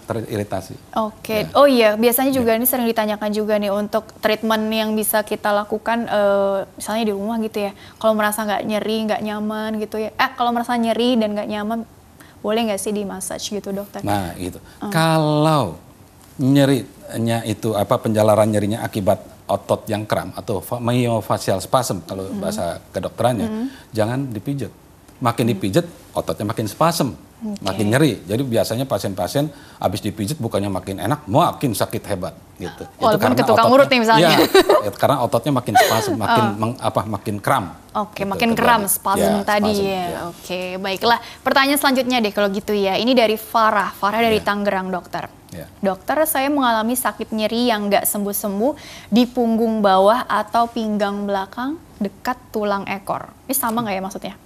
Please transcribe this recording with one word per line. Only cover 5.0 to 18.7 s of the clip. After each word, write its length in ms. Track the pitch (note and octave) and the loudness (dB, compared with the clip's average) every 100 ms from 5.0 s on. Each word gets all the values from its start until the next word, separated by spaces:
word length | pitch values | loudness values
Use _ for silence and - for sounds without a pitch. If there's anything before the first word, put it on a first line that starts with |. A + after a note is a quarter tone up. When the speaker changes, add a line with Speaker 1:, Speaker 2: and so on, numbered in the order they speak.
| G#3 G#3+ | 0 0
Speaker 2:
kita 320 | G#3+ G#3+ G#3+ G#3 | 0 -2 0 0
lakukan, 480 | G#3 G#3+ - A#3 | 0 -4 -2 -2
eh, 640 | A3+ G#3 G3+ G3+ G3 G3 - - | 0 2 2 4 2 0 -4 -10
misalnya 280 | - A3 A3 | -6 -2 -2
di 60 | G3 | -2
rumah 240 | G3+ A3+ | -4 -4
gitu 240 | G#3+ G#3+ | -4 -4
ya. 80 | G3+ - - - | -6 -8 -20 -2
Kalau 160 | A3 | 0
merasa 320 | G#3+ G#3+ G#3+ | 2 0 -2
nggak 240 | G#3+ G3 - | -2 -2 -2
nyeri, 300 | G#3+ G#3 A3 A3 | -2 -2 -2 -2
nggak 140 | G#3 | -2
nyaman 480 | G#3+ G#3 G#3+ G#3+ A3 A3 | -4 -4 -4 -4 -4 -4
gitu 160 | G#3 G#3+ | -6 -6
ya. 160 | A3 | -6
Eh, 180 | - C4 C4 | -2 -2 0
kalau 160 | A#3+ | -2
merasa 240 | A#3+ A#3 A#3+ | -2 -2 0
nyeri 400 | A3+ A3 A#3+ B3+ | 0 2 2 2
dan 160 | G#3+ | 0
nggak 160 | G#3 G#3 | -2 -6
nyaman, 320 | G#3 G#3 A#3 A3 - - - - - | -6 -4 -6 -8 -16 -20 -20 -20 -10
boleh 180 | G#3 A3 A3+ | -4 -2 0
nggak 140 | G3 | -2
sih 80 | A3 | -2
di 160 | G3+ G3 | -4 -4
massage 400 | F#3 F#3 D#3+ - | -8 -8 -8 -8
gitu, 240 | G#3 G3 | -8 -6
Dokter? 320 | G3 G3+ G#3 | -8 -8 -8
Speaker 1:
Nah, 320 | G3 G3+ F3+ F3 | -2 -2 -2 -6
gitu. 240 | F2+ - - - | -8 -10 -18 -12
Speaker 2:
Hmm. 80 | G#3 | -4
Speaker 1:
Kalau 880 | F3 D#3+ D#3+ D3+ D3+ D3+ D#3 G#2 D#2+ - - - - - - | 0 2 4 2 4 4 4 0 -4 -16 -20 -20 -20 -18 -2
nyerinya 1080 | C3 C#3 C#3 C3+ G2 - - A2+ A2+ A#2 A2+ | 2 6 6 4 -2 -14 -12 -4 0 0 -2
itu, 260 | G#2 A#2 | -4 -2
apa, 300 | G#2 G2+ B2 | 0 2 0
penjalaran 480 | A#2+ G#2+ G#2+ G#2 G#2+ | 2 2 4 6 4
nyerinya 320 | G#2 G2+ | 4 2